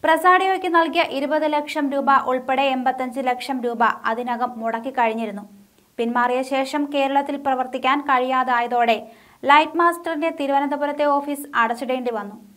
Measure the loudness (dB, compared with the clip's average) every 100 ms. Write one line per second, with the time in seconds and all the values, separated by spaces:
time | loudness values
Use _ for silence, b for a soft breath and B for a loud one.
0 | 4 4 6 6 4 0 2 2 2 2
1 | 0 -2 -2 0 2 0 -2 -2 -2 0
2 | 4 4 4 -2 0 0 2 0 -2 -2
3 | -4 -4 -2 -4 -4 -4 -4 0 0 0
4 | -4 -4 -4 -4 -4 -4 -6 -4 -6 0
5 | 0 0 -6 -8 -14 -20 b b b -6
6 | -2 0 0 0 -2 -2 -2 -2 -2 0
7 | 0 0 -2 -4 -2 -2 -2 -2 0 -2
8 | 2 0 2 0 0 0 0 0 2 0
9 | B B B B 6 6 6 2 2 2
10 | -4 -2 -4 -2 0 0 0 -2 -2 0
11 | 2 2 0 -6 -4 0 0 -2 -4 -4
12 | -4 -6 -8 -14 -20